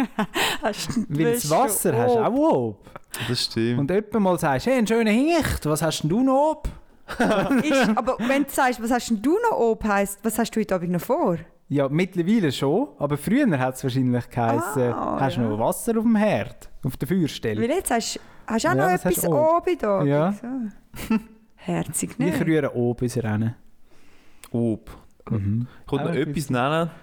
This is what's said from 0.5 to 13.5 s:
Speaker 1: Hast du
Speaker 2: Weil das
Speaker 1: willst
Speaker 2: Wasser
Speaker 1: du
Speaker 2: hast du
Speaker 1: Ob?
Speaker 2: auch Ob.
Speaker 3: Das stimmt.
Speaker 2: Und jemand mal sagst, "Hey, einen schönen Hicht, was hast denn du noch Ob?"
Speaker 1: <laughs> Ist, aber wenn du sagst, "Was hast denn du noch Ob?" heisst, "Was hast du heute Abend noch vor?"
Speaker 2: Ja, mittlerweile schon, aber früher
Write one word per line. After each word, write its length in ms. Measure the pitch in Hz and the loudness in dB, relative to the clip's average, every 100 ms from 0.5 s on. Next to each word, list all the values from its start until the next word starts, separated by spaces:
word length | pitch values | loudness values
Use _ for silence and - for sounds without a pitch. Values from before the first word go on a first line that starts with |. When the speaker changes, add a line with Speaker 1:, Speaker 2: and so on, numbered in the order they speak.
| 359 | -2
Speaker 1:
Hast 260 | 269 311 - 240 | -4 -4 -4 -4
du 40 | - | -2
Speaker 2:
Weil 260 | 143 233 | 0 2
das 140 | 240 - | 2 2
Speaker 1:
willst 20 | |
Speaker 2:
Wasser 420 | 180 247 - - | 2 2 2 0
Speaker 1:
du 60 | 226 | 2
Speaker 2:
hast 160 | 247 | 2
du 40 | 233 | 2
Speaker 1:
Ob? 40 | 196 | 2
Speaker 2:
auch 260 | 254 311 | 2 4
Ob. 380 | 180 117 101 - - - - 117 | 2 0 -4 -16 -20 -16 -10 -4
Speaker 3:
Das 160 | 123 | -2
stimmt. 340 | - - 113 123 | -2 0 0 0
Speaker 2:
Und 100 | 143 | 0
jemand 300 | 190 208 233 | 0 0 0
mal 180 | 190 175 | 2 2
sagst, 280 | 160 131 233 | 2 0 2
"Hey, 120 | 262 | 2
einen 80 | 202 | 2
schönen 280 | 226 220 | 2 4
Hicht, 500 | 220 302 339 247 - 147 | 4 4 2 0 -2 0
was 140 | 151 | 0
hast 200 | 160 - | 0 0
denn 80 | 151 | 0
du 120 | 202 | 2
noch 280 | 262 262 302 | 4 4 2
Ob?" 160 | 302 - - - - - | 0 -6 -10 -18 -20 -14
Speaker 1:
<laughs> 560 | - 240 196 196 262 | -2 0 2 2 2
Ist, 340 | 285 269 220 214 | 2 2 2 2
aber 200 | 247 247 | 0 -2
wenn 240 | 233 277 | 0 0
du 60 | 285 | 0
sagst, 320 | - 262 220 | 0 0 0
"Was 80 | 220 | 0
hast 200 | 247 - | -2 0
denn 120 | 220 | -2
du 140 | 240 381 480 | 2 2 2
noch 80 | - | 2
Ob?" 260 | 226 220 | 2 0
heisst, 340 | 214 202 202 - | 0 0 0 -2
"Was 140 | 233 226 | -4 -2
hast 120 | 226 | -2
du 100 | 220 | -2
heute 140 | 208 | -2
Abend 160 | 185 175 | -2 0
noch 100 | 175 | -4
vor?" 380 | - 294 269 165 165 - _ | 0 0 2 -2 -6 -20 _
Speaker 2:
Ja, 200 | 139 139 | 0 0
mittlerweile 600 | 151 185 180 170 233 160 | 0 0 0 2 2 2
schon, 360 | 120 139 175 294 - | 0 0 2 -2 -4
aber 180 | 143 147 | -4 -2
früher 420 | - 240 277 | 0 2 4